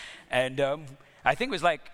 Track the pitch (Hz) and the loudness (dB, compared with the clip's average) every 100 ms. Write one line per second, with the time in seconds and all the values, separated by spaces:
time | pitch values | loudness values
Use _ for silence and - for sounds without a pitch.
0 | - - - 123 131 131 135 156 143 135 | -14 -16 -2 0 0 2 0 0 -8 -18
1 | - - - - 262 175 170 151 - | -20 -2 2 2 0 2 2 0 -6